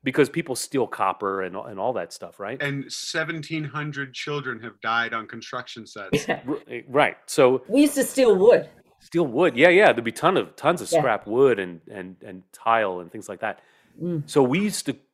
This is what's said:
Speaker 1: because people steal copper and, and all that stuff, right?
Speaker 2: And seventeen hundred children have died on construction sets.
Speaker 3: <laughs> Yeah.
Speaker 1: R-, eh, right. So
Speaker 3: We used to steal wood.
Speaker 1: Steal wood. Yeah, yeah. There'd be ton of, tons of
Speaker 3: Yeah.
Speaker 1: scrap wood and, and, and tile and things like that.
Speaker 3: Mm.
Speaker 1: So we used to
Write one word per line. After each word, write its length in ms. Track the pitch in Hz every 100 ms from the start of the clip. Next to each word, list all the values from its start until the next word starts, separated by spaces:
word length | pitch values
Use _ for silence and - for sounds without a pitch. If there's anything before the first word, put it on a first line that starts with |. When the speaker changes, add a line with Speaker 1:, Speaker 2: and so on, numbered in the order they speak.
Speaker 1:
because 260 | - 131 135
people 260 | - 151 127
steal 300 | - 135 110
copper 560 | - 98 90 101 98
and, 140 | 90 92
and 240 | 117 98
all 140 | 110
that 180 | 113 85
stuff, 260 | - 87 _
right? 220 | 101 135
Speaker 2:
And 300 | 143 139 131
seventeen 720 | - - 165 160 165 151 160
hundred 500 | 151 151 151 139 135
children 480 | - - 147 131 113
have 180 | 117 _
died 320 | 113 117 117
on 120 | 113 110
construction 600 | 117 - 127 113 - 107
sets. 380 | 107 98 143 -
Speaker 3:
<laughs> 20 |
Yeah. 140 | 160 123
Speaker 1:
R-, 120 | 151 -
eh, 120 | 120 -
right. 300 | 135 131 - -
So 380 | - 127 127 -
Speaker 3:
We 140 | 247
used 140 | 294 285
to 80 |
steal 320 | 254 - 247 190
wood. 340 | 208 - - _ _ _
Speaker 1:
Steal 260 | _ 165 156
wood. 300 | 117 175 117
Yeah, 100 | 165
yeah. 220 | 180 202
There'd 120 | 117 117
be 60 |
ton 240 | - 160 180
of, 180 | 95 -
tons 260 | 147 170
of 80 | 98
Speaker 3:
Yeah. 80 | 165
Speaker 1:
scrap 280 | 139 104 -
wood 320 | 117 135 104
and, 220 | 92 85 -
and, 240 | 104 92 90 110
and 180 | 92 _
tile 460 | - 117 113 104 90
and 100 | 85
things 160 | 113 98
like 120 | 95
that. 180 | 110 95 _ _ _ -
Speaker 3:
Mm. 220 | 170 170 147
Speaker 1:
So 120 | 147
we 160 | 127 160
used 260 | 208 - -
to 100 | - _